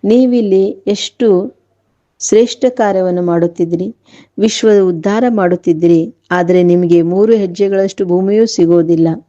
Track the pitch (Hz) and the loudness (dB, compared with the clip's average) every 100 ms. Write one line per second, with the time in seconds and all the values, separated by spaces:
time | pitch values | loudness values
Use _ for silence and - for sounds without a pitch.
0 | 196 233 254 240 214 190 190 - - 202 | 2 2 2 0 0 0 0 -4 -6 -6
1 | - _ 226 185 214 - _ _ _ _ | -6 _ 0 0 -2 -12 _ _ _ _
2 | _ _ - 208 240 - 254 254 214 190 | _ _ 0 2 2 0 -4 -2 -2 0
3 | 185 180 175 170 170 170 170 170 190 - | -2 -2 -2 0 -2 -2 -4 -4 -6 -12
4 | _ - _ - 214 - 220 208 190 170 | _ -20 _ -4 -2 0 2 2 2 -2
5 | 175 208 247 220 180 180 - 160 170 165 | -4 -2 -2 0 0 -2 -2 0 2 2
6 | 165 - _ 180 175 180 180 175 175 170 | 0 -10 _ -4 0 2 2 2 2 2
7 | 165 180 214 226 196 180 196 196 196 - | 2 0 2 2 -2 -4 -2 0 -4 -4
8 | 190 175 190 208 226 - 170 175 165 170 | -2 -2 0 0 0 0 2 2 2 0
9 | 165 156 | 0 -2